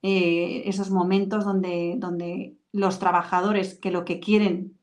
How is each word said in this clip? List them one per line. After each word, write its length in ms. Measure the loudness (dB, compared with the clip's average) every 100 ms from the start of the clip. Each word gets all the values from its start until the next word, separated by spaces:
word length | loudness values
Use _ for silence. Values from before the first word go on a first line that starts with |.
eh, 600 | 2 2 4 2 0 -4 -4
esos 240 | -4 0
momentos 540 | 0 2 2 2 -2
donde, 520 | 0 0 0 -2 -2 -4
donde 580 | -4 -6 -6 -8 -10 -16 _
los 260 | -2 0 0
trabajadores 760 | 0 0 2 0 2 0 0
que 160 | -6 -4
lo 140 | -4 -4
que 140 | -6
quieren 580 | 2 4 4 0 -6 -14